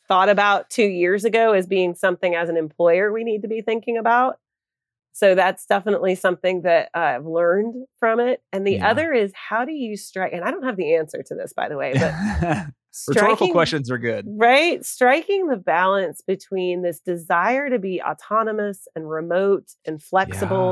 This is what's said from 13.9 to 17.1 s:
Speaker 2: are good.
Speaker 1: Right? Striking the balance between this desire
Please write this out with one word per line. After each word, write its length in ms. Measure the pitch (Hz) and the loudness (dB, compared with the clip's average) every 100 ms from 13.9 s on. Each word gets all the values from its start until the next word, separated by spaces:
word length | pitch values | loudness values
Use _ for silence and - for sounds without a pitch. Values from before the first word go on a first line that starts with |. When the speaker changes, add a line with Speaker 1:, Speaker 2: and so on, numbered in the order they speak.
Speaker 2:
are 80 | 123 | -4
good. 260 | 117 107 101 | -2 -4 -6
Speaker 1:
Right? 560 | 208 233 269 339 294 | 2 4 6 4 0
Striking 640 | - - 247 294 320 392 359 | -6 2 4 4 2 -2 0
the 80 | 226 | -2
balance 640 | 180 165 185 196 175 - | 0 2 2 2 -2 -6
between 600 | - 190 - 190 180 180 | -6 -6 -4 -4 -2 -2
this 180 | 175 160 | -4 -6
desire 680 | - | -6